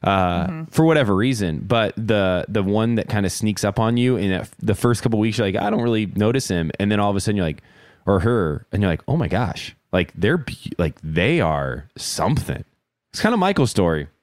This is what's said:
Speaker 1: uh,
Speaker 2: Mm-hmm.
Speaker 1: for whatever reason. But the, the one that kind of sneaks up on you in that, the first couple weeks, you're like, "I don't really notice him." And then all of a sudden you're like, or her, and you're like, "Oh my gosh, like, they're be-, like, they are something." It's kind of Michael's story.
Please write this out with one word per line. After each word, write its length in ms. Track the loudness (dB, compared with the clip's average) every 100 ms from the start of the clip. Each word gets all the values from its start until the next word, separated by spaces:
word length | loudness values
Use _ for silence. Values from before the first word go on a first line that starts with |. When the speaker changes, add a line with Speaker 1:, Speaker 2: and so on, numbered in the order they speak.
Speaker 1:
uh, 440 | 2 2 2 0 -2
Speaker 2:
Mm-hmm. 180 | -6 -4
Speaker 1:
for 160 | 2 4
whatever 280 | 4 4
reason. 440 | 2 2 0 -2 -4 0
But 280 | 0 0 -2
the, 500 | 0 2 2 0 -2
the 140 | -2
one 320 | 0 0 2
that 140 | 0 -2
kind 160 | -2 -2
of 60 |
sneaks 320 | -2 -2 0
up 140 | -2 0
on 200 | 0 2
you 180 | 2 2
in 140 | 0
that, 180 | -2 -4 -8
the 140 | -2
first 280 | 2 2 2
couple 160 | 0 2
weeks, 180 | 0 2
you're 100 | 0
like, 100 | 0
"I 120 | -2
don't 140 | 0
really 240 | 0 0 -2
notice 420 | 0 2 2 0
him." 220 | -2 -2 -2
And 120 | 0
then 80 | 2
all 100 | 2
of 60 | 0
a 40 |
sudden 160 | 0 0
you're 80 | -2
like, 160 | -4 _ -20 -20 _ 0
or 140 | 2
her, 460 | 4 2 0 -2 -4
and 120 | 0
you're 80 | 0
like, 120 | 0 -2
"Oh 80 | -2
my 120 | 0
gosh, 460 | 0 -2 -6 -12 -18 _
like, 200 | -2 -2
they're 220 | 0 0 0
be-, 340 | -4 -12 -12 -4
like, 200 | -4 -4
they 380 | -4 0 2 2
are 480 | 0 0 -4 -6 -12 -14
something." 680 | -10 -4 -2 -2 -2 -8 -10 _ _ _ _
It's 60 | -4
kind 120 | 0
of 40 | 2
Michael's 320 | 0 2 0
story. 380 | 2 2 0 -4 _